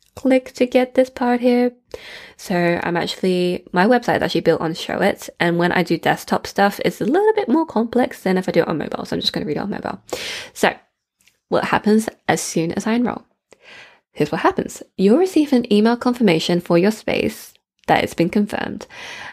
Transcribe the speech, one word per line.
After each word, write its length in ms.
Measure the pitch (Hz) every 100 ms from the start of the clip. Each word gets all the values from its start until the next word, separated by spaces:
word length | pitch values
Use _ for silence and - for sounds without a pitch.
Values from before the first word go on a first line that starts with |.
| _ -
click 360 | 262 262 254
to 120 | - 247
get 280 | 254 254
this 140 | 262 262
part 320 | - 247 240
here. 320 | 247 247 247 240 _ - - - - -
So 440 | - 175 170 175
I'm 140 | - 170
actually, 680 | 175 - 185 180 180 185 -
my 140 | 180 202
website 300 | 247 - -
is 60 |
actually 180 | 185 170
built 200 | - 160
on 120 | 160
Showit, 580 | 180 - - 196 - - -
and 200 | 170 170
when 120 | 175
I 140 | 180
do 120 | 170 165
desktop 520 | - 156 - - -
stuff, 320 | - 202 -
it's 160 | - -
a 60 | 208
little 260 | 339 427
bit 140 | 440 392
more 160 | 302
complex 600 | 320 214 233 240 254 -
than 120 | 190 185
if 120 | 185
I 40 |
do 100 | 175
it 60 | -
on 100 | 156
mobile. 260 | - -
So 100 | -
I'm 60 | 170
just 120 | -
gonna 140 | 170 -
read 100 | 147
it 40 |
on 100 | 196
mobile. 320 | - - - - - - - -
So 220 | - 196 - _ _ _ _ _ _ -
what 180 | 175 -
happens 420 | - 208 220 214 - -
as 140 | 165
soon 300 | - 175 165
as 160 | 196 214
I 60 |
enroll? 300 | 233 240 - _ _ _ _ - - - _ _
Here's 160 | - 147
what 120 | 170
happens. 400 | 339 - - - - -
You'll 180 | 190 277
receive 380 | 370 320 294
an 180 | 247 -
email 240 | 208 220 240
confirmation 640 | 247 240 214 160 - 175
for 160 | - 170
your 140 | 196
space 640 | 220 - - - - - _ _ _ -
that 180 | -
it's 80 | -
been 160 | - 170
confirmed. 580 | 208 208 - - - - - - - -